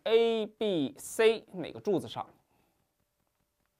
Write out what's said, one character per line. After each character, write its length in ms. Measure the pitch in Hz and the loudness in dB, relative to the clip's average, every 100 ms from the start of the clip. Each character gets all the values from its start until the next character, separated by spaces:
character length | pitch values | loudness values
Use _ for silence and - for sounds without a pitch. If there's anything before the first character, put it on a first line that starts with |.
A、 420 | - 226 233 226 208 | 2 4 4 0 -4
B、 500 | - 214 180 135 - | -4 -2 0 -2 -4
C 480 | - - 226 226 - | -8 2 4 4 -2
哪 200 | 185 123 | -10 -10
个 80 | 113 | -6
柱 180 | 202 175 | -2 -2
子 80 | 117 | -2
上。 180 | - - _ _ _ _ _ _ _ _ _ _ _ _ _ _ _ | -10 -12 _ _ _ _ _ _ _ _ _ _ _ _ _ _ _